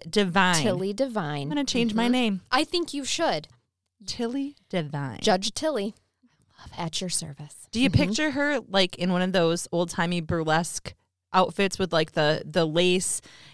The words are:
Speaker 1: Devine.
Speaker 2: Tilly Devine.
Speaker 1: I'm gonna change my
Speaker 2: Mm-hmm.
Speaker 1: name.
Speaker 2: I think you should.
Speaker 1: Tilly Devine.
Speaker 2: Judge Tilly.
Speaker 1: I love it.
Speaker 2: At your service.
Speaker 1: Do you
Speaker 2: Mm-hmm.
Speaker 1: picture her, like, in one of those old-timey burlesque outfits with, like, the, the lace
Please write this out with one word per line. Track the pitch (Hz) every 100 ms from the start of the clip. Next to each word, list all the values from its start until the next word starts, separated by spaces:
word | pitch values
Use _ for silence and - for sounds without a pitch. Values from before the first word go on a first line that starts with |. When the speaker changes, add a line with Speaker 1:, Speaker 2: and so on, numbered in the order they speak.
| 165
Speaker 1:
Devine. | 208 196 190 185 165
Speaker 2:
Tilly | 208 180 190
Devine. | 208 269 214 151 147
Speaker 1:
I'm | 143
gonna | 294
change | 269 247 233
my | 214
Speaker 2:
Mm-hmm. | 240
Speaker 1:
name. | 254 233 190 -
Speaker 2:
I | 254
think | 311 349 339
you | 285 262
should. | - 320 160 - _ _ _ _ _
Speaker 1:
Tilly | 196 - 233 269 277 285 _
Devine. | 185 147 143 135 110
Speaker 2:
Judge | - 185 202
Tilly. | - 311 262 202 - _ _
Speaker 1:
I | _ _ _ -
love | -
it. | -
Speaker 2:
At | 170 -
your | 185
service. | - 156 139 147 - -
Speaker 1:
Do | 220
you | 269
Speaker 2:
Mm-hmm. | -
Speaker 1:
picture | 285 220 311
her, | 269 285 277 -
like, | 196 185 -
in | 180
one | 180
of | 185
those | 185 165 170 -
old-timey | 170 175 - 170 175
burlesque | 156 170 160 160 175 - - - _ _ _
outfits | 185 180 170 196 -
with, | 185
like, | 165 160
the, | - 151 156
the | 151 170 160
lace | 160 180 180 - - - - -